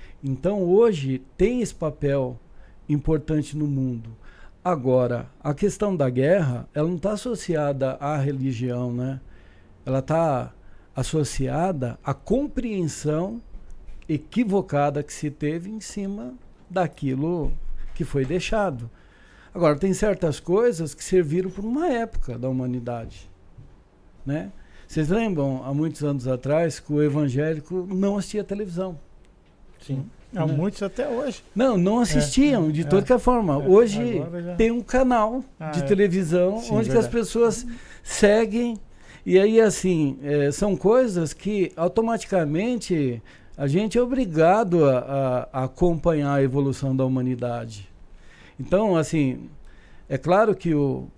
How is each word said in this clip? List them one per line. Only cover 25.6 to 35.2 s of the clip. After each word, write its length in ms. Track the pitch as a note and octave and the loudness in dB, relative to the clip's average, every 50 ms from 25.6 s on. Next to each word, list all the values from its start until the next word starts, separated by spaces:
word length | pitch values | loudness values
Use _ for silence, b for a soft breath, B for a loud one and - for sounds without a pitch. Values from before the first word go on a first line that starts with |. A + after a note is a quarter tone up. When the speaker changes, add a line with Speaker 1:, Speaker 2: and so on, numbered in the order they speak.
| B2+ | -4
Speaker 1:
há 80 | C3+ C#3 | -4 -2
muitos 300 | D3 D#3 D#3+ - - D3 | -2 -2 -2 -2 -4 -4
anos 240 | C#3+ C#3+ C3 A#2+ | -2 -2 -2 -2
atrás, 520 | C3 B2+ B2 - C3 D3+ D#3+ E3+ D#3 - - | -2 -4 -2 0 0 0 2 2 0 -2 -6
que 120 | - - D3+ | -8 -2 0
o 80 | D3 | 2
evangélico 840 | D3+ D3 C3+ D3+ D3+ C3+ A#2+ C#3 D3+ D#3+ D#3+ D3+ - - F3+ F#3 F3+ G3 | 2 2 2 2 0 0 0 0 0 0 -2 -4 -6 -8 -6 -6 -6 -4
não 280 | F#3+ F#3 G3 G3 G3+ | -2 0 0 0 0
assistia 260 | G3+ - - - G#3 F#3+ | -2 -4 -4 -6 -6 -6
televisão? 560 | - G3 G3+ G#3+ F3+ E3 F3+ F#3+ F#3 E3 D3 - - - - - - _ _ _ _ _ _ - - - - | -4 -6 -6 -6 -6 -6 -6 -6 -6 -8 -12 -16 -20 -20 -20 -20 -20 _ _ _ _ _ _ -20 -20 -20 -20
Speaker 2:
Sim. 240 | - - C3+ C3 - - - - - - - | -8 -8 -6 -6 -6 -10 -14 -20 -20 -10 -4
Speaker 3:
Há 100 | F#3 D#3+ | -2 0
Speaker 1:
Né? 80 | D#3 C#3 | 0 0
Speaker 3:
muitos 280 | C#3+ F3+ G#3 - - G3+ | 0 0 -2 -2 -4 -6
até 240 | F#3+ - B3 - | -6 -4 -4 -4
hoje. 360 | - A#3 A#3+ D4 C4 - - - - - | -4 -2 -2 -4 -4 -6 -8 -16 -8 0
Speaker 1:
Não, 220 | G3 C4 C4 A3 | 2 2 4 4
não 220 | F3+ F3 G3 A3 B3 | 4 4 4 4 2
Speaker 3:
É, 40 | A#3 | 2
Speaker 1:
assistiam, 640 | F3 - D3+ D3 C#3 - C4 C#4+ D4 C4 G#3 D#3 D#3 | 4 2 2 2 2 4 4 4 6 4 4 2 2
Speaker 3:
é, 20 | |
Speaker 1:
de 100 | D3+ D#3+ | 0 0
Speaker 3:
é. 20 | D3+ | 0
Speaker 1:
toda 340 | C#3+ F#3 G3+ G3 - B3+ - | 4 4 2 6 4 2 4
forma. 440 | - B3 B3+ A#3 G#3 D#3+ C#3 D3 D3 | 4 2 2 2 2 0 0 0 4
Speaker 3:
É, 40 | |
Speaker 1:
Hoje 520 | F#3+ F#3 A3 B3 G#3+ G3+ A3 A#3+ A#3+ G#3+ D#3 | 6 8 8 8 6 2 -2 -2 -2 -2 -2
Speaker 3:
agora 240 | - E3+ E3+ F3 E3+ | -4 -4 -8 -8 -8
já. 120 | F3 F3 | -6 0
Speaker 1:
tem 160 | F3 A3 A3+ | 2 2 2
um 100 | A#3 A#3+ | 2 0
canal 600 | G3+ - - B3+ C4+ B3 B3 A3+ | -4 0 2 2 4 4 4 2